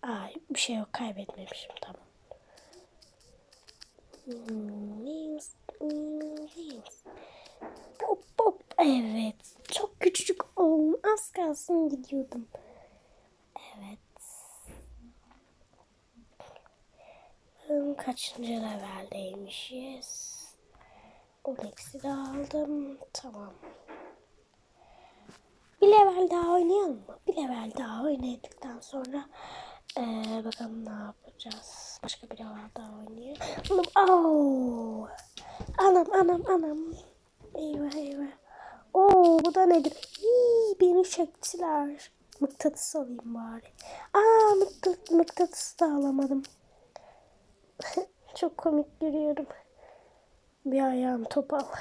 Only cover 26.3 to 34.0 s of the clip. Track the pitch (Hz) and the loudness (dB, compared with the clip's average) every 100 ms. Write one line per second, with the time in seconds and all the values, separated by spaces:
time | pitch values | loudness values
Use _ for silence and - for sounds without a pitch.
26.3 | 349 339 359 339 392 381 226 196 - - | 2 2 2 4 2 0 -4 -12 -12 -6
27.3 | 370 269 247 220 220 240 220 285 277 254 | -4 -4 -6 -8 -8 -10 -6 -4 -4 -6
28.3 | 240 - - 262 240 - 269 254 277 - | -10 -14 -18 -16 -16 -14 -12 -8 -10 -12
29.3 | - - - - - _ - 240 220 220 | -18 -18 -16 -18 -20 _ -8 -6 -6 -6
30.3 | 226 220 220 233 226 220 208 208 - - | -6 -8 -10 -10 -10 -12 -12 -12 -16 -20
31.3 | _ 233 214 - - - - 220 - 226 | _ -16 -16 -16 -20 -18 -16 -14 -14 -14
32.3 | 233 220 214 214 - 220 214 214 220 247 | -16 -14 -16 -16 -18 -18 -18 -18 -16 -16
33.3 | 294 - - - 381 349 403 | -12 -10 -8 0 2 4 4